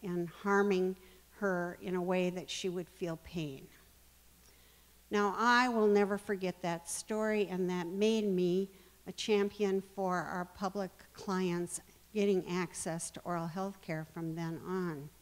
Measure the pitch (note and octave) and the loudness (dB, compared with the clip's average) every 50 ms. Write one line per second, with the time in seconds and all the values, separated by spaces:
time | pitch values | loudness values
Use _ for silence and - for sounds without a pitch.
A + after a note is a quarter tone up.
0 | - F#3 F3 F3 F3 E3+ - - - G3+ G3+ G3+ G3+ G3+ F#3+ F#3 F#3 F#3 F#3 - | -6 -4 -2 -2 -2 -4 -6 -4 0 2 4 4 6 4 4 4 2 2 0 -4
1 | - - - - - - - - G#3 G3 F#3 F3 F3 F3 - - - G3+ F3+ F#3 | -8 -18 -20 -20 -20 -20 -8 -4 -2 0 0 0 -2 -4 -6 -8 -6 -4 -2 -2
2 | F3 F3+ F#3 F#3 F3+ F3+ F3 F#3 D3+ - - - - F#3+ F3 F#3 E3+ - - - | 0 2 2 2 2 2 0 -2 -6 -8 -6 -4 -4 -4 -4 -4 -6 -8 -10 -8
3 | F#3+ E3+ E3 D#3 - - - F3 D#3+ D3 C3+ C3 - - - - - - - - | -6 -6 -6 -6 -8 -8 -6 -6 -6 -6 -6 -10 -14 -18 -20 -20 -20 -20 -20 -20
4 | - - - - - - - - - - - - - - - - - - - - | -20 -20 -20 -20 -20 -20 -20 -20 -20 -20 -20 -20 -20 -20 -20 -20 -20 -20 -20 -20
5 | - - G#3 G#3 G#3 G3+ F#3 - A3+ A#3+ A#3+ A#3+ B3+ B3+ A#3 A3+ G#3+ G#3 G3+ G3+ | -8 -2 0 2 2 2 0 2 4 4 6 6 6 4 4 4 6 6 6 6
6 | G3+ F#3+ G#3 G3 - - G#3 F#3 F#3+ F3+ F3+ - - F3 E3+ E3 - - - - | 6 4 2 -2 -2 -4 -4 -2 -2 -4 -4 -2 -2 -2 -2 -4 -4 -6 -8 -8
7 | - - A3 G#3+ A3 G#3+ G#3+ G#3+ G3+ E3+ F#3 F3+ F#3 F3+ F3+ F3+ E3+ E3+ F#3 G3 | -6 -4 -2 0 0 2 2 2 0 0 0 -2 -2 0 0 -2 -2 -2 0 2
8 | G#3 A3 A3+ A3 G#3+ G#3 F#3 F3+ F3+ F3 F3 F#3+ G3 G3 - - - - - - | 2 4 4 4 2 2 2 4 4 4 4 2 0 -2 -4 -12 -20 -20 -20 -18
9 | - - F#3 - - - G#3+ G3+ G3+ G3+ - - G#3 G3 F#3+ G3 F#3+ - - - | -16 -14 -10 -6 -2 2 2 4 2 2 0 0 0 2 2 0 -2 -4 -4 -4
10 | G3 F#3 F3+ F3 D3+ - - F3+ F3+ - - - G3+ F#3 F#3+ G3+ F#3+ F#3 - - | -2 0 0 0 -2 -2 -4 -4 -6 -6 -6 -4 -4 -4 -2 -2 -4 -6 -8 -12
11 | - - - - - G#3+ F#3+ F#3 F#3 F3+ E3+ F3 F3 E3+ - - - - - - | -20 -20 -18 -10 -6 -2 0 0 2 2 0 0 -2 -4 -6 -8 -12 -14 -20 -20
12 | - - - G#3+ G3+ G3+ G3 F#3 - - F3 F#3 F3+ E3 - - - D#3 D#3 E3+ | -18 -6 -2 2 2 4 4 2 2 0 -2 -2 -2 -4 -6 -6 -6 -4 -4 -4
13 | - - - - - - F3 E3+ E3 E3 D#3 F#3+ F#3+ G3 G3 - - - D#3+ D#3 | -6 -8 -10 -10 -6 -4 -2 -2 -2 -4 -4 -4 -4 -6 -6 -8 -8 -6 -6 -6
14 | D#3+ D#3+ - F3 E3 E3 D#3+ E3 E3 E3 E3 D3 A2+ E3+ F#3 F#3+ F3+ F3 D#3 C#3+ | -6 -8 -8 -6 -6 -4 -4 -4 -4 -4 -6 -6 -6 -4 -4 -2 -2 -2 -4 -6
15 | D3 D3+ - - | -8 -12 -16 -18